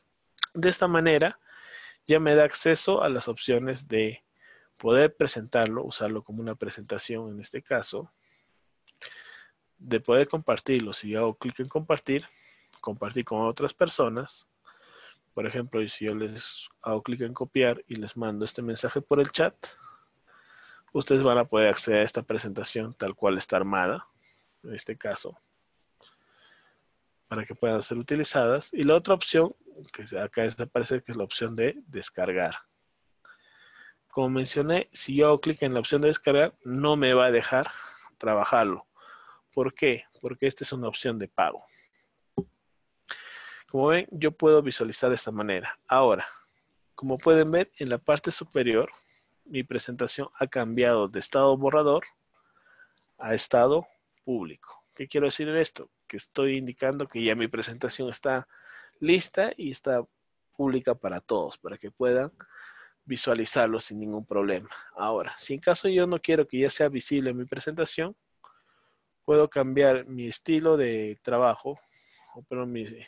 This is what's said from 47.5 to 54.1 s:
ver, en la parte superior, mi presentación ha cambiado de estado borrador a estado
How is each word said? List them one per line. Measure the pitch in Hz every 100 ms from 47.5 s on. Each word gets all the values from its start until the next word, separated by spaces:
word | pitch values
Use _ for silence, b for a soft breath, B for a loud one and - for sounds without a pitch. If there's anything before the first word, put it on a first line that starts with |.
ver, | 170 190 -
en | 135
la | 120
parte | - 147 -
superior, | - 165 139 120 110 - - b b _ _
mi | - 139
presentación | 127 123 - 123 120 - 139 -
ha | 135
cambiado | 131 113 117 120 117 98
de | 101
estado | - 139 139 135
borrador | 139 151 151 151 - _ _ b b b b b b b _ _
a | 110
estado | 110 - 123 123 151 - _ _